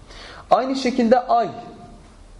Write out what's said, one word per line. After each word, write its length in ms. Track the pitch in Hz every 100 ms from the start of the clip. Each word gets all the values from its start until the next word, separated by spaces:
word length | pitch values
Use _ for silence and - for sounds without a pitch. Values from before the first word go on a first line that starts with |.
| - - - - -
Aynı 240 | 196 262 269
şekilde 440 | 247 240 226 247
ay, 300 | - 233 208 - - - - - - - -